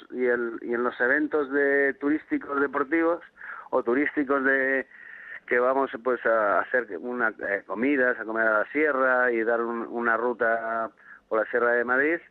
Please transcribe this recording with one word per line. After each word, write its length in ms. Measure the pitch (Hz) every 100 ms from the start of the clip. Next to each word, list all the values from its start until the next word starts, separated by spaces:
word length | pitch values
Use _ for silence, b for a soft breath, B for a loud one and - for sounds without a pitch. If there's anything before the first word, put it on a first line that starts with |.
| -
y 160 | 123 123
el, 320 | 120 117 113
y 140 | -
en 80 | 120
los 180 | 123 -
eventos 500 | 123 143 151 156 135
de 440 | 143 143 139 139
turísticos 640 | 135 143 151 - 151 131 139
deportivos 640 | 139 139 139 165 165 170 - _ B B B
o 80 | 131
turísticos 640 | 120 123 147 - 135 143
de 420 | 131 135 135 135 - B B B B B -
que 120 | 123
vamos, 320 | 123 135 135 123
pues, 160 | 117 120 123
a 340 | 113 104 90
hacer 380 | 82 127 113 90
una, 300 | 120 123 113
eh, 340 | 104 92 101 -
comidas, 540 | 98 131 143 127 117
a 40 | 107
comer 200 | 113 113
a 120 | 107
la 60 | 101
sierra 600 | 143 151 135 131 127 123
y 100 | 117
dar 180 | 110 117
un, 240 | 117 117 113
una 300 | 120 117 113
ruta 720 | 120 117 117 113 113 113 113 - B B _
por 120 | 110
la 120 | 107
Sierra 220 | 120 120
de 120 | 120
Madrid, 340 | 120 127 143 165 -